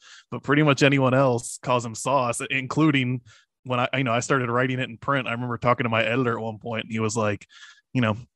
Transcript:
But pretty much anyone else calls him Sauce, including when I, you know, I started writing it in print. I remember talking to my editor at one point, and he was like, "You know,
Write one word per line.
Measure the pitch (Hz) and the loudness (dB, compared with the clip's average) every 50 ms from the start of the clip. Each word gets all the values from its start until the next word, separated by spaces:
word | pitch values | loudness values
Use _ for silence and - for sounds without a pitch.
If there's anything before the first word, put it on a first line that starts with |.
| _ - - - - _ | _ -20 -20 -20 -16 _
But | 117 123 - | -12 -6 -2
pretty | - 143 147 156 | 0 2 4 4
much | 147 135 - 151 | 4 4 4 4
anyone | 139 139 139 131 127 127 | 4 4 4 4 4 4
else | 135 139 131 120 113 - - - - | 4 4 2 2 0 -4 -8 -12 -8
calls | - 135 127 120 113 | -4 -2 -2 -2 -2
him | 120 110 | -4 -8
Sauce, | - - 127 135 139 123 120 117 - 135 - | -8 -4 -2 0 0 0 -2 -4 -6 -6 -6
including | 131 135 131 123 - 151 156 156 139 135 127 123 127 123 - - - - _ _ _ _ - | -4 -4 -4 -2 0 2 4 4 4 2 0 0 -2 -4 -8 -12 -20 -20 _ _ _ _ -8
when | 127 127 123 | -4 -2 0
I, | 123 - - 131 | 0 0 0 -2
you | 139 | 0
know, | 123 113 | 0 0
I | 123 | 0
started | 120 - 147 135 123 117 | 0 2 0 0 0 0
writing | 117 123 131 131 127 127 | 0 0 0 0 -2 -4
it | 131 117 | -6 -8
in | 117 - | -10 -8
print. | - - 139 135 120 110 | -4 -2 -2 -2 -2 -4
I | |
remember | 120 120 123 123 120 117 | -4 -4 -4 -4 -6 -2
talking | - 120 123 - 127 | 2 2 2 2 2
to | 117 | 0
my | 113 113 113 | 0 0 0
editor | 110 117 131 131 120 117 113 | 0 0 0 0 0 -2 -2
at | 110 | -4
one | 113 110 104 | -8 -8 -8
point, | - 117 113 110 - | -8 -8 -8 -8 -6
and | - | -6
he | 110 110 | -4 -2
was | 110 107 104 117 | -2 -2 0 0
like, | 107 104 101 98 - - - - - - - _ _ _ - | 0 -2 -2 -4 -8 -14 -20 -20 -20 -20 -20 _ _ _ -2
"You | 131 | 0
know, | 120 110 107 117 - - _ | 2 2 0 -2 -6 -16 _